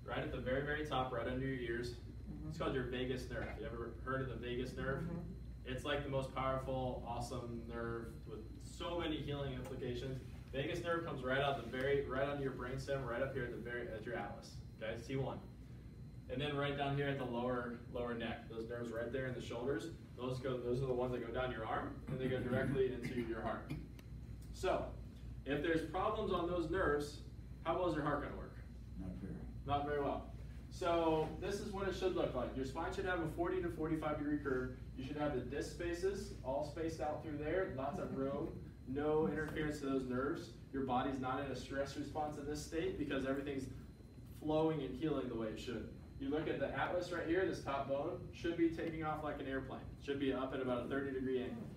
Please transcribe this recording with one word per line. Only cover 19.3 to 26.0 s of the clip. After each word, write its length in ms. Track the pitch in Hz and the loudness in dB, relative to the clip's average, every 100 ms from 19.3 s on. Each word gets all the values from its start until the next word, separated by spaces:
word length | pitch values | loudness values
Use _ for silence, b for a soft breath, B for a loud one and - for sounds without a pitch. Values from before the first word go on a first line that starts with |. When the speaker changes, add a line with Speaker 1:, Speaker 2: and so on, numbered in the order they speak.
Speaker 1:
the 80 | 120 | -2
shoulders, 460 | - 120 135 156 - - - - | -4 -2 2 0 -2 -8 -12 -4
those 220 | 127 127 | -2 0
go, 180 | 135 123 | 0 0
those 240 | 120 123 | 2 2
are 40 | 131 | 4
the 80 | |
ones 180 | 123 123 | 4 2
that 140 | 123 - | 0 0
go 60 | |
down 200 | 123 127 | 0 0
your 140 | 117 110 | 0 0
arm, 280 | - - - - | 0 -2 -4 -4
and 100 | 135 | 0
they 100 | 127 | 2
go 100 | 127 | 2
directly 480 | 120 131 147 131 127 | 4 4 4 4 4
<laughs> 160 | 123 | 2
into 180 | 151 123 | -2 0
your 200 | 113 113 | 0 0
heart. 300 | 113 107 - 147 - - - - - - - | 0 -2 -2 -4 -4 -12 -10 -10 -8 -10 -8
So, 300 | - 185 - - - - B B B | 0 2 2 2 -6 -8 B B B
if 180 | 131 147 | 0 2
there's 200 | 165 160 - | 6 4 4
problems 420 | 185 | 2